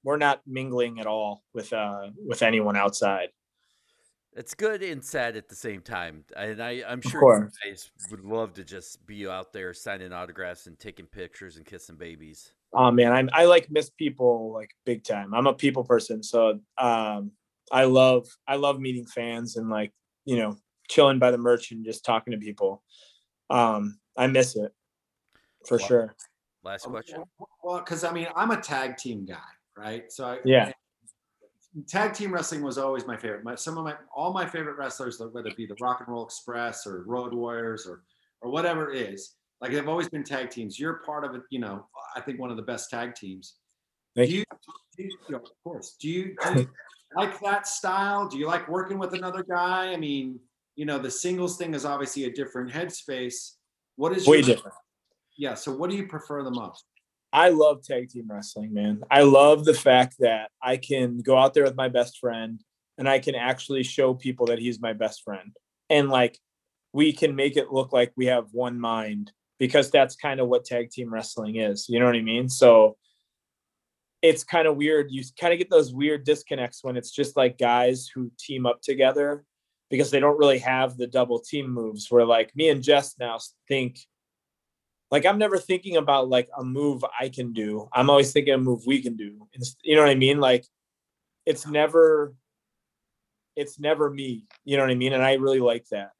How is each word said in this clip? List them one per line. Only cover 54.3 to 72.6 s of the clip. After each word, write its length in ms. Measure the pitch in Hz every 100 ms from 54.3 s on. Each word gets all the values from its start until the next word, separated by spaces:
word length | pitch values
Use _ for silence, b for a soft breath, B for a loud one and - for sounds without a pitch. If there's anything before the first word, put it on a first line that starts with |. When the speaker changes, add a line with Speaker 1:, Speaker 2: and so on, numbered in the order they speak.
| 156
Speaker 3:
your 80 | 127
Speaker 1:
different. 300 | 113 - - _ _ _ _ _ -
Speaker 3:
Yeah, 180 | 143
so 200 | 110 -
what 160 | 135 180
do 60 | 202
you 100 | 196
prefer 380 | 156 - 147
the 60 | 135
most? 340 | 123 98 - _ _ _ _ _
Speaker 1:
I 160 | 147 180
love 340 | 156 151 139
tag 280 | - 131 127
team 180 | 123 113
wrestling, 440 | 104 104 113 107
man. 300 | 104 104 104 -
I 120 | 139
love 420 | 143 135 147 151
the 100 | 151
fact 420 | 147 143 127 127 -
that 320 | 120 113 107 _
I 140 | 127 127
can 420 | - 135 123 120
go 180 | 120 131
out 180 | 135
there 100 | 151
with 100 | 139
my 140 | 131 131
best 300 | 123 120 -
friend 420 | 123 113 113 113 _ _ _ -
and 120 | 135
I 100 | 135
can 160 | 139
actually 480 | 131 120 131 - 135
show 320 | 127 - 131
people 320 | 127 131 127 120
that 140 | 117
he's 200 | 120 110
my 120 | 117
best 320 | 107 110 -
friend. 280 | - 98 98 _ _ _ _
And, 200 | 151 139
like, 280 | 131 120 - _ _ _ _ _
we 200 | 139 151
can 220 | 151 156
make 220 | 139 139 143
it 160 | 131
look 200 | 135 127
like 200 | 127 123 -
we 100 | 127
have 260 | 123 117
one 260 | 117 123 120
mind, 540 | 117 113 107 104 104 _ _ _
because 320 | 131 147 139
that's 240 | 147 131
kinda 300 | - 147 135
what 200 | 123 123
tag 260 | 123 120 120
team 220 | - 120
wrestling 440 | 110 110 - 107 110
is. 320 | 107 101 -
You 100 | 117
know 80 | 123
what 80 |
I 80 | 120
mean? 260 | 113 117 127
So 500 | 127